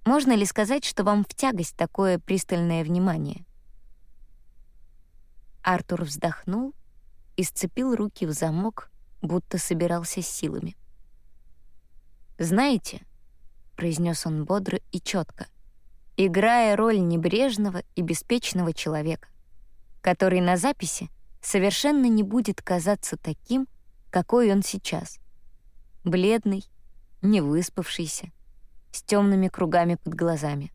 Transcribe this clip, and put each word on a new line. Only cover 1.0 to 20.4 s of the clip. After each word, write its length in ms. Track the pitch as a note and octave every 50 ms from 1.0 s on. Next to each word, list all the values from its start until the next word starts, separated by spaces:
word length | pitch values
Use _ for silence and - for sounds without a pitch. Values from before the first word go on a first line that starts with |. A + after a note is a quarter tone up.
| F#3+
вам 200 | G3+ G#3 G#3 G3
в 100 | - -
тягость 420 | - - C4+ B3 F3 E3 - -
такое 440 | - E3+ E3 - - G3 F#3+ F3+ F3
пристальное 640 | - - F#3+ F#3 - - F#3 E3+ E3+ E3+ E3 E3 D#3+
внимание?» 640 | D3+ F3 F3+ F#3 G3 D#3+ D#3+ D3+ C#3+ - - - - - - - - - - - - - - - - - - - - - - - - - - - - - - - - - - - _ - - - - - - - - - - -
Артур 400 | F#3 F#3 F3+ - - F3+ E3+ F3
вздохнул 680 | D3 C#3+ D3 - E3+ E3 - - - F#3 A3 B3+ C4+ - - - - - - - - - - - - -
и 80 | - F#3
сцепил 520 | - - - - F3 - - B3+ C4 A#3+
руки 300 | G#3+ G#3 G#3 - - F3+
в 60 | D#3
замок, 580 | D3+ - D#3+ D#3+ D#3 E3+ G3 A3+ - - - - - - - - - -
будто 360 | - D#3 E3+ F3+ - - -
собирался 640 | F3 - - F3+ D#3+ F3 F3 E3+ E3+ E3+ - - F#3
с 60 | E3+
силами. 480 | - - - - D3+ - - E3+ E3+ F#3 - - - - - - - - - - - - - - - - - - - - - _ - - - - - - - - - - -
«Знаете», 680 | E3+ E3 F3+ G#3 C4 C#4+ B3+ G3 - - - - - - - - - - - - - - - - - - -
произнес 500 | - E3+ E3+ D#3+ D3+ E3+ E3+ E3 - -
он 200 | E3 D#3 D3+ D3
бодро 340 | D3+ F#3 G#3 G3 F#3+ F#3 - - -
и 80 | - F3+
четко, 480 | - - - F#3+ D#3+ - - - - - _ - - - - - - - - - - - -
играя 600 | - F#3+ F#3+ E3+ F#3+ G3+ A3+ A#3+ B3 A#3 G#3+ G3+
роль 240 | G3+ A3 A#3 A3 G3+
небрежного 840 | F3+ E3+ E3+ E3 D#3+ F3+ F#3 A3 C4+ C#4 A3+ G3+ G#3 G3+ F3+ F3+ - - -
и 60 | -
беспечного 720 | E3+ D#3+ E3 - - - A#3+ B3 - - - F3+ F3 E3 D#3+
человека, 540 | - - D#3+ D#3+ D3+ D3+ D#3+ D#3+ - - - - - - - - - - - - - - - - -
который 400 | - F#3 F3+ - F#3+ F#3+ F3+ F3+